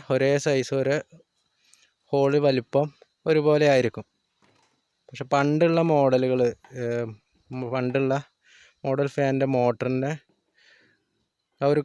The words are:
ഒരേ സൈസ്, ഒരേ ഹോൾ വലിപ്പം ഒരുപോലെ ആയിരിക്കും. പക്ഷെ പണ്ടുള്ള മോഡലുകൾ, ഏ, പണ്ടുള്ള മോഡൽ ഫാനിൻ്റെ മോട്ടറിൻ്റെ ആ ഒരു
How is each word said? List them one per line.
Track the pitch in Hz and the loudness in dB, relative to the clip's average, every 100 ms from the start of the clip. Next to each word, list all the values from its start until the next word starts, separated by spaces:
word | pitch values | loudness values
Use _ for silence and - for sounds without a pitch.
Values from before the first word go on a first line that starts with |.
| - 131 | -2 0
ഒരേ | 135 143 151 | 0 0 0
സൈസ്, | 135 123 135 | -2 -2 -2
ഒരേ | 135 143 - 160 _ _ _ _ _ _ _ _ _ | -2 -2 -6 -18 _ _ _ _ _ _ _ _ _
ഹോൾ | 139 139 147 143 | 0 2 2 2
വലിപ്പം | 131 117 139 151 - _ _ - | 0 0 -2 -2 -6 _ _ -2
ഒരുപോലെ | 156 151 151 151 | 0 2 4 4
ആയിരിക്കും. | 135 120 - - _ _ _ _ _ _ _ _ _ _ | 4 0 -4 -16 _ _ _ _ _ _ _ _ _ _
പക്ഷെ | 123 131 143 | -14 -2 0
പണ്ടുള്ള | 143 151 170 165 165 | 2 2 2 2 2
മോഡലുകൾ, | 151 139 127 127 127 120 110 - 131 | 2 4 2 2 0 0 -2 -12 -10
ഏ, | 120 120 117 107 _ _ - 131 123 131 | -6 -6 -8 -12 _ _ -14 -10 -6 -4
പണ്ടുള്ള | 127 131 135 135 139 _ _ - - _ | -2 -2 -2 -2 -6 _ _ -20 -20 _
മോഡൽ | 139 135 143 | -6 -4 -4
ഫാനിൻ്റെ | - 139 135 135 131 | -2 -2 0 0 0
മോട്ടറിൻ്റെ | 123 113 123 131 135 151 _ _ _ _ _ _ _ _ _ _ _ _ _ - | 0 0 -4 -4 -4 -8 _ _ _ _ _ _ _ _ _ _ _ _ _ -4
ആ | 139 | -2
ഒരു | 147 | 0